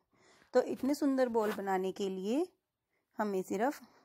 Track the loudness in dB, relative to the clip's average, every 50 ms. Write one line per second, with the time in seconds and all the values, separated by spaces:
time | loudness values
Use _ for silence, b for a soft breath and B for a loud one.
0 | _ _ b b b b b b b b b 2 2 2 -2 -2 -2 -2 0 2
1 | 2 2 2 2 2 2 2 2 2 2 0 -2 -2 0 0 0 0 -2 -2 -2
2 | -4 -4 -4 -2 -2 0 0 0 0 -2 _ _ _ _ _ _ _ _ _ _
3 | _ _ _ -4 -4 -2 -2 -2 -2 -2 -2 0 0 0 -2 -4 b b b b
4 | b